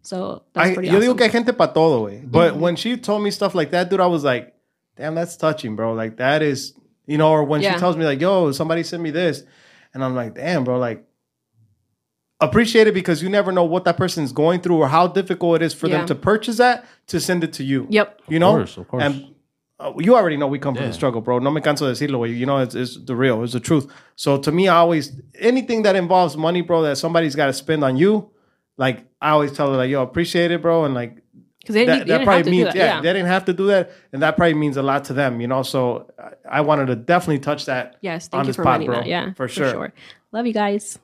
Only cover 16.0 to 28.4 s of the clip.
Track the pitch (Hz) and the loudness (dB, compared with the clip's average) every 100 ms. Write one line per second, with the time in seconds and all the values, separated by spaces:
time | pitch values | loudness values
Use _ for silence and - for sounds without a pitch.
16 | 170 139 - 214 233 226 247 240 - _ | -2 -2 0 0 -2 2 2 2 -8 _
17 | - 170 143 180 160 - 135 135 139 214 | -8 -6 -2 -2 -2 -6 -2 -2 0 0
18 | 208 - - 156 180 160 95 - - 127 | 0 -6 -4 2 4 4 -2 -10 -8 -2
19 | 143 135 - _ _ _ _ _ 143 135 | -2 -2 -10 _ _ _ _ _ -10 -2
20 | 180 247 180 143 143 139 143 123 131 87 | 4 4 4 0 -4 -4 -6 -4 -6 -2
21 | 139 117 117 123 139 151 151 143 143 120 | -2 -2 -2 0 0 0 -2 0 -2 -2
22 | 143 127 117 120 131 139 123 117 123 - | -4 -4 -4 -4 -2 -2 -2 -4 -8 -10
23 | - 120 131 110 120 120 - 156 135 - | -8 0 2 0 -2 -6 0 0 0 -18
24 | _ - 143 139 139 165 190 170 170 160 | _ -6 0 0 0 2 4 4 4 2
25 | 135 - - - 220 254 247 226 208 190 | -4 -14 -20 -2 0 0 0 0 2 2
26 | 175 185 175 147 160 180 175 165 156 135 | 2 2 2 0 -2 -2 0 0 0 -2
27 | 165 170 160 139 139 131 - 156 135 131 | 0 0 0 0 -2 -2 -4 0 0 2
28 | 190 214 - _ | 2 2 -4 _